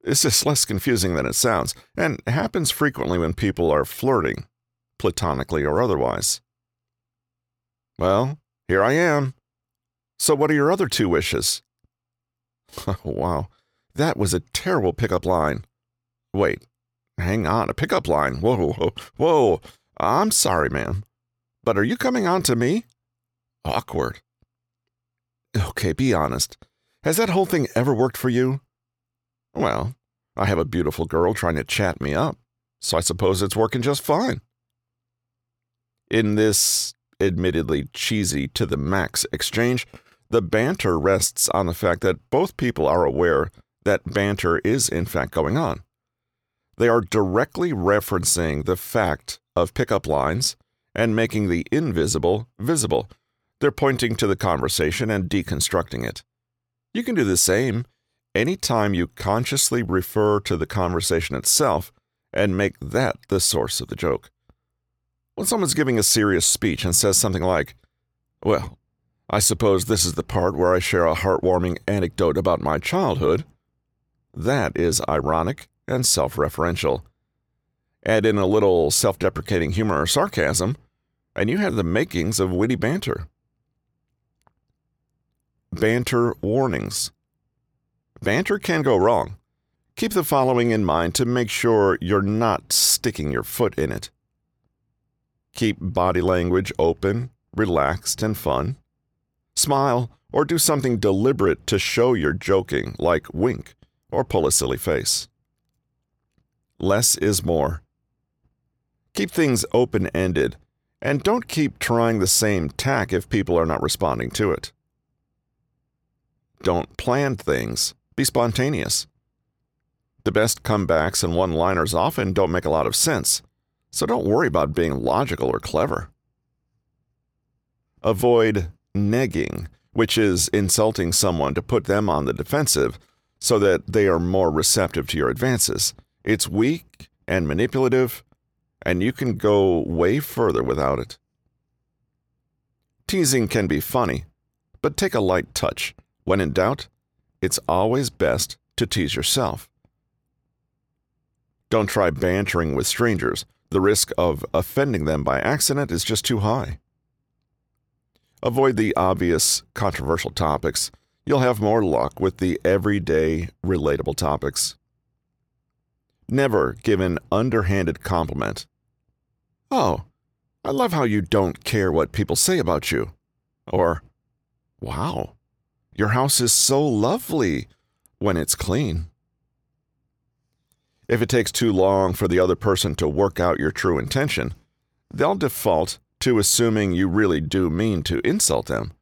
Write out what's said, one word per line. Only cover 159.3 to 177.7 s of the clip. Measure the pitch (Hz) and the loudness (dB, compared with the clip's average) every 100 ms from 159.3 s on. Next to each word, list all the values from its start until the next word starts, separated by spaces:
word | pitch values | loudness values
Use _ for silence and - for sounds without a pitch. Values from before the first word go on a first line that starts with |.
| 80 - - _ | 2 0 -2 _
controversial | - 101 78 67 85 - | -4 -4 -2 -2 -2 -2
topics. | - 78 71 80 - - - _ _ - | -2 0 0 -2 -4 -6 -10 _ _ -2
You'll | 139 | 2
have | 127 110 | 2 2
more | 107 113 | 2 2
luck | 95 64 65 - | 2 0 0 0
with | 92 - | -2 0
the | 92 - | -2 0
everyday, | - 95 104 101 80 78 78 80 87 _ 90 | 2 2 2 -2 0 2 2 0 -4 _ -2
relatable | 90 73 69 69 71 | 0 0 0 -2 -2
topics. | 76 71 69 - - - _ _ _ _ _ _ _ _ _ _ _ _ _ _ - | -2 -2 -4 -4 -6 -8 _ _ _ _ _ _ _ _ _ _ _ _ _ _ -4
Never | 127 139 104 65 - | 0 2 2 0 -2
give | - 98 | 0 2
an | 92 82 - | 2 -2 -2
underhanded | 98 123 113 90 98 82 - | 0 2 0 2 0 0 -4
compliment. | - 87 80 67 50 - - _ _ _ _ _ _ _ _ _ _ | -2 -2 -2 -4 -6 -6 -14 _ _ _ _ _ _ _ _ _ _
"Oh, | 262 117 - - _ _ _ _ _ | 0 0 -2 -8 _ _ _ _ _
I | - | -6
love | 269 247 | -2 0
how | 165 | 0
you | 123 104 | 0 0
don't | 85 107 92 - | 0 2 0 -2
care | - 110 95 | -4 0 2
what | 80 76 | 2 0
people | - 101 85 | -2 -2 0
say | - 185 | 2 0
about | 87 78 - | 0 0 0
you." | 69 53 - _ _ _ _ - | -4 -4 -12 _ _ _ _ -4
Or, | 92 85 80 _ _ _ _ _ _ _ _ | 0 0 0 _ _ _ _ _ _ _ _
"Wow, | - 69 139 65 - _ _ _ _ _ _ - | -10 -6 -4 -6 -8 _ _ _ _ _ _ -2
your | 104 | 0
house | 120 135 - | 2 2 2
is | 120 | 2
so | - - 139 151 | 2 2 2 2
lovely," | 110 113 214 - 156 101 67 - | 2 2 0 -2 -2 0 -2 -8